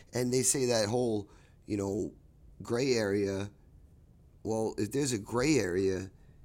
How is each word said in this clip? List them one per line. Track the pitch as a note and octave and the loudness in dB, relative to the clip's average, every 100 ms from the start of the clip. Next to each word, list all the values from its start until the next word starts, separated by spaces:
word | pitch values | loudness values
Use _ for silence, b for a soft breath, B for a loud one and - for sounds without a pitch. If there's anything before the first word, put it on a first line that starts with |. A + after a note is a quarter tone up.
| B | B
And | A#2 B2 | -4 0
they | B2+ | 0
say | B2 D3 B2+ | 2 2 2
that | A#2 G#2 | 2 2
whole, | B2 B2 G#2+ F#2+ b b b - | 0 0 -2 -4 b b b -6
you | G2+ | -2
know, | G2 G2+ F2+ - - - - - | -2 -2 -4 -8 -20 -20 -20 -14
gray | G#2+ A#2 C#3 | -4 -2 2
area. | A#2 G#2 G2+ G2 G2 G2+ - - - - - - - - - | 2 2 0 0 -2 -6 -10 -20 -20 -20 -20 -20 -20 -20 -12
Well, | G2 A2 A2 - | -6 -2 -2 -2
if | G#2 | -2
there's | C#3 C#3+ | 0 0
a | A#2 | -2
gray | G#2 A2+ C#3 D3 | -2 0 4 4
area, | F#2+ F2 F#2+ F#2 F#2+ - b b | 4 2 2 0 -4 -12 b b